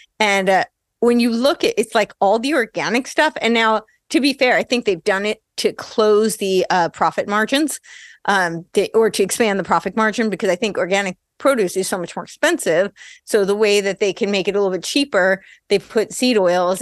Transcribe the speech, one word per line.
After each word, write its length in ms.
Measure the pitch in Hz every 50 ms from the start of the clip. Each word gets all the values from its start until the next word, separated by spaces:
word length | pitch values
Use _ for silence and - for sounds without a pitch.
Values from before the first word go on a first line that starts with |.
| - _ _ -
And, 300 | 214 208 196 196 190 190
uh, 160 | 190 180 - - _ _ _ _ _ _
when 200 | 233 240 240 240
you 80 | 240 247
look 340 | 226 233 254 285 - -
at, 120 | - - -
it's 180 | - 233 - -
like 200 | 226 208 - - -
all 180 | - 196 208 233
the 160 | 226 277 320
organic 520 | 269 226 - - 170 143 165 214 247 254
stuff. 280 | - - - 302 311 - -
And 100 | - 226
now, 300 | 233 226 226 220 220 208 - _ _ _ _ -
to 120 | - 302
be 100 | 247 285
fair, 240 | 262 - 262 254 208
I 60 | 170
think 240 | - - 247 240 233
they've 180 | - 180 165 -
done 220 | 208 190 190 202
it 160 | 214 220 - _ _ _ -
to 160 | - 202 -
close 640 | - - - - - 214 214 208 208 220 220 - -
the, 260 | 202 190 190 185 175 -
uh, 180 | - 185 165 156
profit 400 | - - 180 160 - - - 208
margins, 520 | 202 214 214 214 262 277 320 285 - - _ - - - - - - _ -
um, 400 | - 202 196 180 170 170 165 170 -
to, 160 | - 214 185 - -
or 160 | 220 220 208
to 120 | 190 -
expand 360 | 196 - - - 240 214 196 196
the 60 | 170
profit 300 | - 190 170 - 196 180
margin, 360 | 226 220 214 202 - 226 220
because 180 | 196 202 226 190
I 80 | 175
think 220 | 185 233 208 185 -
organic 400 | 180 175 190 196 202 185 185 - _ _ _
produce 400 | - - 285 277 233 190 170 -
is 120 | 190 185 -
so 100 | 208 190
much 160 | 170 - -
more 100 | 185 170
expensive. 680 | - - - - 311 349 277 - 196 160 170 196 196 - - - - - - _
So 200 | - - 214 196
the 120 | 185 202
way 240 | 208 220 208 202 208
that 180 | 196 196 190 -
they 140 | 214 196
can 180 | 170 - 226 202
make 160 | 202 190 175
it 80 | 208 185
a 60 | 202
little 140 | 202 190 185
bit 100 | 175 -
cheaper, 580 | - - 294 285 285 - 196 180 190 196 190 - - - _ _ -
they 120 | 202 196
put 320 | - - - 226 202 -
seed 260 | - - 254 254 247 214
oils 420 | 185 175 175 180 180 180 190 185